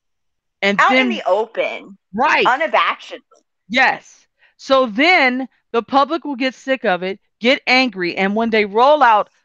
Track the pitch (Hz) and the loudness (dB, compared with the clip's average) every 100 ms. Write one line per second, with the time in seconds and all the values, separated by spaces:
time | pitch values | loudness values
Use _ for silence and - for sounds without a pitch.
0 | _ _ _ _ _ _ 196 196 220 262 | _ _ _ _ _ _ -2 2 2 2
1 | 254 214 - 190 226 - 135 110 285 196 | 0 -2 -2 -2 -2 -4 -6 -6 -16 -20
2 | _ 196 285 311 226 262 311 214 175 226 | _ -4 0 2 0 0 0 0 -2 -6
3 | - 165 _ _ _ _ _ 240 247 170 | -12 -20 _ _ _ _ _ 0 0 0
4 | - _ _ _ _ _ - 269 254 202 | -10 _ _ _ _ _ 0 0 2 0
5 | 311 370 262 254 262 _ _ 226 220 269 | 2 4 2 0 -8 _ _ -6 0 0
6 | 277 330 294 254 262 - - 262 220 180 | 0 -2 -8 -6 -6 -6 -6 -4 -2 -2
7 | 185 202 _ _ 226 277 - 254 262 190 | -4 -10 _ _ -2 0 0 0 0 -2
8 | 175 160 190 208 233 220 208 208 262 302 | -6 -2 -2 -2 0 0 0 2 4 4
9 | 254 214 - _ | 4 2 0 _